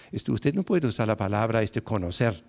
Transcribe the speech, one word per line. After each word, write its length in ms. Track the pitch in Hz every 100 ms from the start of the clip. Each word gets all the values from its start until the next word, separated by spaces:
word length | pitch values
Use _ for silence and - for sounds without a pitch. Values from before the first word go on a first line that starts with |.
| -
Este, 200 | - -
usted 240 | 120 143 180
no 80 |
puede 240 | 185 185 135
usar 200 | - 110
la 100 | 110
palabra, 440 | 98 104 113 113
este, 220 | 107 -
conocer, 580 | - 107 87 87 120 92